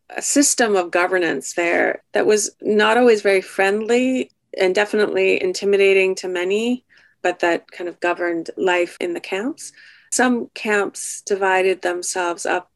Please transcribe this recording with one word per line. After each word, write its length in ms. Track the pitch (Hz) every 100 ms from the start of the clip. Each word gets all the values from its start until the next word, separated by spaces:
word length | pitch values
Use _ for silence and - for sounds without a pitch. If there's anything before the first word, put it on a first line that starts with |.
| -
a 120 | -
system 540 | - 277 285 - 233 202
of 140 | 175
governance 640 | 175 180 185 165 165 -
there 480 | - 170 175 175 - _
that 140 | 208 -
was 240 | 214 - -
not 360 | - 214 214 226
always 240 | 247 214
very 200 | 202 196
friendly 880 | 185 - 196 208 220 240 254 262 - _ _ -
and 160 | 190
definitely 680 | 185 208 214 208 185 190 190
intimidating 720 | 185 180 202 202 196 196 190 185
to 120 | 185
many, 560 | 180 180 208 233 247 _ _ _ _
but 180 | 185 175
that 300 | 175 170 -
kind 180 | - 175
of 100 | -
governed 500 | 175 170 175 170 165 -
life 400 | 185 180 175 -
in 140 | 180
the 60 | 170
camps. 520 | - 190 233 330 - - - - _
Some 360 | - 254 240 240
camps 680 | - 226 208 196 - - -
divided 600 | - 196 190 185 190 185
themselves 640 | 180 180 175 185 175 170 -
up 240 | 180 -